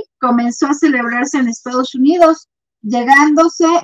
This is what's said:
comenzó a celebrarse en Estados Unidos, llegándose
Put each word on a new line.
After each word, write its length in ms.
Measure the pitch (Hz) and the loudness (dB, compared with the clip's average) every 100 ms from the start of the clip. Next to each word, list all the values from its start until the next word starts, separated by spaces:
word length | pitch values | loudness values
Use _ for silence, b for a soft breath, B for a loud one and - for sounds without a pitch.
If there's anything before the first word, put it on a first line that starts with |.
| 427 _ | -6 _
comenzó 480 | 254 240 240 - 285 | -2 0 -2 -2 -2
a 60 | 294 | 0
celebrarse 600 | 320 254 233 240 254 294 | 0 0 -2 -4 -4 -2
en 80 | 247 | -4
Estados 480 | 226 254 254 262 262 | -4 -6 -4 -4 0
Unidos, 520 | 269 349 330 320 - _ _ _ | 0 4 2 2 -6 _ _ _
llegándose 840 | 214 240 240 262 302 302 330 - 330 339 | -6 -4 2 2 4 2 2 2 0 0